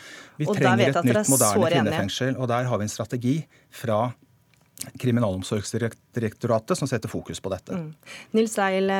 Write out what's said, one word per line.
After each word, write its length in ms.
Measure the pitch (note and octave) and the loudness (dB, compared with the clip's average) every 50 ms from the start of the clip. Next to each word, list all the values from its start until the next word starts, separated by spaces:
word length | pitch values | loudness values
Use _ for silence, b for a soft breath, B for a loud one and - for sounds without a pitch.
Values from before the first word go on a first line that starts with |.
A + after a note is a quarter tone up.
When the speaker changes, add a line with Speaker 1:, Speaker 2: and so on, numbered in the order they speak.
| B B B B B B B | B B B B B B B
Speaker 1:
Vi 100 | - D3+ | -4 -2
Speaker 2:
Og 100 | E3 G#3 | -2 2
der 60 | D3+ - | 2 4
Speaker 1:
trenger 120 | - - - | 4 4 4
Speaker 2:
vet 80 | F#3+ | 4
jeg 20 | C#3+ | 4
Speaker 1:
et 80 | C3+ | 4
Speaker 2:
at 80 | - - | 4 4
dere 100 | B2 A#2+ | 4 4
Speaker 1:
nytt, 140 | - G#3 - | 4 4 4
Speaker 2:
er 20 | |
Speaker 1:
moderne 240 | C3+ B2+ A#2 G#2+ - | 4 4 4 4 4
Speaker 2:
såre 160 | G3+ E3+ D#3+ | 4 4 4
enige. 220 | E3+ - G#2+ G2+ G#2 | 4 2 2 2 0
Speaker 1:
kvinnefengsel, 420 | G#2 G2 G2 - - B2+ C3 C3 B2 | 0 -2 -2 -4 -2 -2 -2 -2 -2
og 80 | C3 A#2+ | -2 0
der 160 | A#2 A#2+ B2+ | 0 0 0
har 120 | B2 A#2 G2 | 0 0 -2
vi 40 | |
en 60 | G#2 G#2 | -2 -4
strategi 580 | - - A2 - C3+ B2 A#2+ B2 D3 D#3+ - b b b b b | -4 -6 -6 -6 -6 -2 0 0 0 -2 -4 b b b b b
fra 420 | - - - A2+ G#2+ G#2 A#2+ B2 - - _ _ _ _ _ _ _ _ _ _ _ - - - - - - B2 A#2 A#2+ A#2+ G2 F#2 F#2+ F#2 | -14 -8 -4 -2 0 0 0 -2 -4 -10 _ _ _ _ _ _ _ _ _ _ _ -14 -14 -14 -8 -4 0 2 2 2 2 0 0 -2 -4
Kriminalomsorgsdirektoratet 1300 | - A2+ G#2 G2+ - - G#2+ A#2 A2 - - _ _ - A#2+ A2+ G#2 - - - A#2 A2+ A2 - - F#3 - | -4 -4 -4 -2 -4 -4 -4 -4 -4 -6 -10 _ _ -6 -4 -4 -4 -2 -2 0 0 0 0 0 -2 -2 -2
som 100 | D3+ - | 0 -2
setter 200 | C3 A2 - G#2 | -2 -2 -2 -4
fokus 320 | - E2+ - - - - | -6 -8 -8 -8 -10 -8
på 100 | - F#2+ | -6 -6
dette. 200 | F#2+ F#2 - - F#3+ | -6 -6 -6 -8 -8
Speaker 2:
Mm. 140 | F3+ D#3+ D#3 D#3+ - B B B B B B | -8 -8 -10 -12 -18 B B B B B B
Nils 240 | - A3 A3+ A3 - G#3+ | 0 2 2 2 0 0
Eil 320 | G3 F#3+ F#3+ F#3+ F#3+ G3 G3 | 0 0 2 2 2 2 0